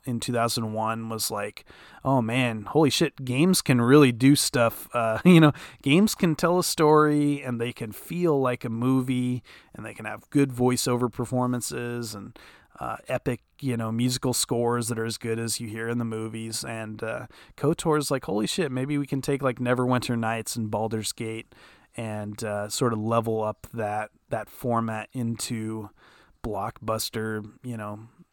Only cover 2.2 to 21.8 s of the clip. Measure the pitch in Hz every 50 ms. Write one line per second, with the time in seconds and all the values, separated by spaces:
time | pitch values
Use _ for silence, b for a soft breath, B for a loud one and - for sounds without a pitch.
2.2 | 113 113 123 131 127 120 110 107 101 - - 151 160 131 - - 165 143 - -
3.2 | 131 127 123 135 170 190 185 - - - 127 120 117 123 139 151 143 127 117 110
4.2 | 131 139 143 - - - - 127 117 113 - - - - - 120 113 113 110 -
5.2 | - 180 175 165 156 147 B B B B B B - 139 147 185 214 208 - -
6.2 | 196 165 151 - 185 170 180 180 170 - - - 156 151 151 151 151 151 147 147
7.2 | 147 147 143 143 143 131 123 117 117 123 - - 123 107 - - - - 170 175
8.2 | 175 165 147 139 131 123 123 - - 117 113 117 123 131 131 131 127 135 127 123
9.2 | 123 123 123 120 B B B B B B - - 110 110 107 - 110 107 107 107
10.2 | - _ - 143 139 135 120 120 123 127 127 120 - 139 123 120 123 117 - -
11.2 | 117 - 127 123 123 123 123 120 - - - 127 120 120 120 120 120 110 113 104
12.2 | - 123 B B B B B B B B - - 131 117 110 - - - 131 120
13.2 | - 135 120 - _ _ _ _ 139 131 120 117 113 113 113 117 123 127 127 123
14.2 | - 127 120 - - - 127 120 120 117 120 120 113 113 117 113 113 117 113 -
15.2 | - 117 113 113 117 113 - - 120 104 113 113 113 117 120 120 117 113 110 110
16.2 | 113 110 110 113 113 113 113 - - 127 113 110 110 107 107 104 117 110 117 127
17.2 | 123 B B B B B B - - 147 165 - - 165 151 151 135 - 139 131
18.2 | - - 190 214 214 - - 202 170 135 127 127 131 147 147 143 143 - 139 135
19.2 | - 151 139 135 139 131 123 - 123 123 127 123 123 127 127 123 - - 120 117
20.2 | 113 110 117 113 107 - - 120 110 107 110 104 110 107 113 110 101 - - -
21.2 | 117 110 110 113 - b b b b b b b